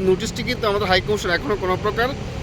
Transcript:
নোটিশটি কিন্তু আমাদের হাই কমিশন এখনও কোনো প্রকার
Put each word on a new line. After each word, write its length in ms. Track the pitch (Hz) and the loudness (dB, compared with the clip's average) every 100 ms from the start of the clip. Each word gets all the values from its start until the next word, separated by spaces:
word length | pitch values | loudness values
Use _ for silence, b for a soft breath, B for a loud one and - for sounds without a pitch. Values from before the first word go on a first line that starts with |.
| 185 | 6
নোটিশটি 300 | 185 220 - 226 | 2 0 -4 -4
কিন্তু 160 | 247 220 | 0 0
আমাদের 180 | 202 190 | 2 4
হাই 100 | 185 196 | 2 2
কমিশন 240 | 208 180 170 | -2 0 0
এখনও 200 | 190 208 | 0 -2
কোনো 120 | 185 185 | 0 0
প্রকার 240 | 208 214 254 - - - | 0 0 -2 -2 -6 -8